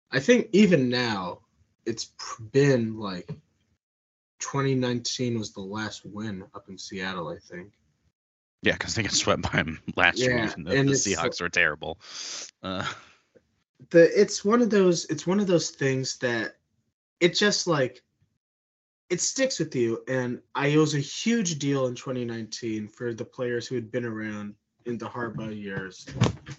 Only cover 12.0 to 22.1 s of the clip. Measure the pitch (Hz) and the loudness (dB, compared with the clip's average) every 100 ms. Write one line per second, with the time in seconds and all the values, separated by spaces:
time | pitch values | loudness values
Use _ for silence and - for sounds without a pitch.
12 | - - - - - - 95 92 - - | -12 -16 -14 -14 -16 -12 -8 -6 -6 -8
13 | - _ _ _ _ _ _ _ - 170 | -16 _ _ _ _ _ _ _ 4 8
14 | 160 - 202 - 202 240 226 202 185 165 | 8 8 2 2 2 4 4 4 4 4
15 | - 156 170 196 196 170 - - 139 131 | 0 -4 -2 0 2 2 2 -2 0 0
16 | 131 - 123 117 104 - _ _ _ _ | -2 -4 -2 -2 -4 -8 _ _ _ _
17 | _ - 175 175 208 165 180 151 127 - | _ 2 2 4 2 2 2 2 0 -4
18 | _ _ _ _ _ _ _ _ _ _ | _ _ _ _ _ _ _ _ _ _
19 | - 175 - - 262 - 156 135 117 113 | -6 -2 -2 0 0 0 -2 0 0 0
20 | - 131 123 123 - 131 143 151 151 147 | -2 -2 -2 -4 -8 -2 2 4 4 2
21 | 135 - 226 233 175 151 143 135 127 120 | -4 -4 0 2 0 -2 0 0 0 -4
22 | - | -6